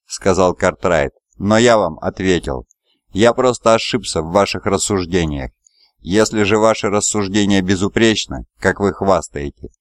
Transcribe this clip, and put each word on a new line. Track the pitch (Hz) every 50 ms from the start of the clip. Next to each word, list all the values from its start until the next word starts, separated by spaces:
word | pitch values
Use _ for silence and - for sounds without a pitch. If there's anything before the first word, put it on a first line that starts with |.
| _
сказал | - - - - 98 92 92 95 90 87
Картрайт, | - - 92 85 - - 95 87 80 73 69 - _ _ _ _ -
«но | 87 101 107 110
я | 120 120 117
вам | 107 98 82 78 -
ответил. | - 95 - - 92 92 90 82 - 78 67 64 - _ _ _ _ _ _ _ _ _
Я | - 95 110 117
просто | 117 - 127 127 120 - - 113 113
ошибся | 113 - - - 120 98 - - 87
в | 78 80
ваших | 87 101 101 - - 92 -
рассуждениях. | - 98 92 - - 104 95 90 82 90 90 85 80 - 69 65 - - _ _ _ _ _ _ _ _ _
Если | - 82 92 107 107 - 117 107
же | 104 95 110 107
ваши | 107 110 110 - - 104
рассуждения | 98 104 101 - - 104 101 95 95 104 101 98 101 98
безупречны, | 92 90 98 90 104 95 - 113 113 113 107 95 - - - 65 - - _ -
как | - 95 90 -
вы | 101 98
хвастаете, | 87 - 98 98 92 82 78 - - 76 73 73 - _ 65 - _ _